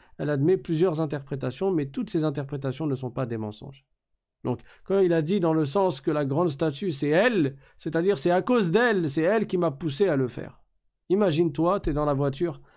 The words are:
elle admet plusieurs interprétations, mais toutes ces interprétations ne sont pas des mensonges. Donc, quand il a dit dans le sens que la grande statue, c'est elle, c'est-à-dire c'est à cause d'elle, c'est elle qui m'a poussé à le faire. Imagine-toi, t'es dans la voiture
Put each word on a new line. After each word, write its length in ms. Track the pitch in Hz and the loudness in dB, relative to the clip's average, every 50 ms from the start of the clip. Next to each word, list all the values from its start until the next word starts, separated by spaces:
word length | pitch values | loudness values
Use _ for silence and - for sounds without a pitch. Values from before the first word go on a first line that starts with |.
| _ _ - | _ _ -10
elle 120 | - 147 147 | -6 -4 -2
admet 280 | 147 139 143 170 190 | 0 2 2 2 2
plusieurs 420 | 185 - - 165 151 185 185 156 156 | 2 0 -2 0 2 2 2 2 0
interprétations, 680 | 160 147 151 147 139 - 147 135 135 127 127 - 190 196 | -2 -4 -4 -8 -8 -8 -8 -6 -6 -6 -4 -2 -2 0
mais 140 | 185 156 143 | 0 0 -2
toutes 240 | 143 - 254 214 - | -4 -6 -8 -6 -2
ces 140 | - 165 156 | -2 0 0
interprétations 600 | 156 139 151 135 139 165 139 139 135 123 - 160 | 0 -2 -4 -6 -6 -8 -6 -6 -6 -4 -4 -4
ne 100 | 147 131 | -4 -4
sont 160 | 123 131 120 | -4 -6 -6
pas 140 | - 139 127 | -6 -6 -6
des 120 | 117 117 | -4 -4
mensonges. 480 | 110 110 107 107 - - - 135 - _ _ _ _ _ _ _ _ _ _ _ _ - | -6 -6 -8 -10 -12 -16 -18 -18 -20 _ _ _ _ _ _ _ _ _ _ _ _ -4
Donc, 160 | 127 123 - - - - - - | -4 -4 -4 -8 -18 -20 -12 -4
quand 160 | - 190 196 | 0 2 2
il 140 | 190 175 170 | 4 4 4
a 80 | 165 | 2
dit 180 | 147 160 208 202 | 2 2 0 2
dans 140 | 165 160 160 | 2 2 2
le 120 | 160 151 | 2 2
sens 360 | 139 - 202 190 185 - - | 2 2 2 2 2 0 -2
que 100 | - 170 | -2 -2
la 140 | 151 151 147 | 0 0 0
grande 240 | 131 135 156 180 165 | 0 0 2 0 0
statue, 420 | 139 - 165 156 139 - 202 185 | 0 0 -2 -2 -2 -2 -4 -4
c'est 180 | 147 135 147 143 | -4 -2 0 2
elle, 460 | 151 175 220 254 233 185 143 131 139 - _ _ _ | 2 4 4 4 2 2 0 0 -2 -8 _ _ _
c'est-à-dire 400 | - - 165 151 165 170 196 202 | -12 -8 -4 -2 0 2 2 0
c'est 140 | - - 175 | 2 2 2
à 100 | 175 185 | 2 2
cause 300 | 185 - 247 233 196 165 | 2 2 2 2 2 2
d'elle, 380 | 165 226 247 240 214 185 165 139 | 2 4 4 4 4 2 0 0
c'est 120 | 139 165 | 0 0
elle 260 | 156 180 220 226 208 | 2 2 2 2 0
qui 100 | 214 202 | 0 0
m'a 140 | 175 175 160 | 0 0 0
poussé 380 | 139 139 170 151 139 - 202 185 | -2 -2 -6 -4 0 2 2 2
à 80 | 151 | 2
le 100 | 135 131 | 2 0
faire. 340 | 117 - - - - - - _ _ _ _ _ _ _ _ _ | -2 -4 -8 -12 -14 -14 -20 _ _ _ _ _ _ _ _ _
Imagine-toi, 720 | - 180 208 208 180 143 165 175 160 135 - 165 175 202 196 | 0 2 2 4 2 2 2 0 0 0 0 0 0 0 0
t'es 140 | - 175 139 | -2 -2 -2
dans 120 | 147 147 | 0 0
la 80 | 151 143 | 0 0
voiture 480 | 139 143 139 135 - 175 170 139 - - _ _ | 0 0 -2 -2 -2 -4 -4 -6 -8 -16 _ _